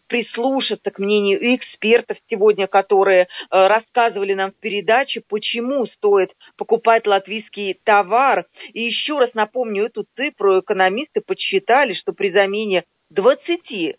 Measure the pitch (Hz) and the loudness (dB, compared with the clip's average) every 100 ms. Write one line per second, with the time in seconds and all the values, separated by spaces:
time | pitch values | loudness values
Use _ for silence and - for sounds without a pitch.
0 | - 240 220 - 247 269 - 208 208 - | -4 -6 -6 -4 -2 -2 -4 -6 -6 -4
1 | 196 208 202 196 240 247 - - 214 233 | 0 0 2 0 0 -2 -4 -6 2 2
2 | - 202 _ 214 214 208 190 196 196 196 | 0 -10 _ 2 2 2 0 0 2 2
3 | 190 185 180 - - 180 190 220 220 - | 4 4 2 -4 -2 4 4 4 0 0
4 | 233 202 196 190 190 - 220 202 175 226 | 0 0 -4 -2 -4 -6 -8 -4 0 0
5 | 277 226 - 214 208 233 240 277 220 _ | 0 -8 -8 -8 -6 -6 -4 -4 -4 _
6 | 208 202 185 _ - - 196 233 226 226 | 2 2 2 _ -20 -14 -4 0 2 2
7 | 220 196 190 220 214 - 202 180 - 202 | 2 -2 -2 -12 -12 -10 -8 -4 0 2
8 | 185 226 269 196 170 - - - 233 226 | 2 2 2 0 -4 -12 -16 -8 -6 -6
9 | - 294 240 226 214 254 233 202 226 214 | -4 -2 0 0 -4 -4 -4 -4 -4 -6
10 | - - 285 - 202 190 180 190 185 208 | -12 -8 -8 -2 0 2 0 0 0 0
11 | 311 220 - 190 - 196 190 247 277 180 | -6 -6 -6 -6 -4 -2 2 2 2 -2
12 | - 180 196 180 196 202 220 185 - _ | -8 -6 -2 0 0 -2 -2 -4 -4 _
13 | _ 160 202 277 - 339 - 226 160 | _ 0 2 2 -2 -8 -8 -6 -6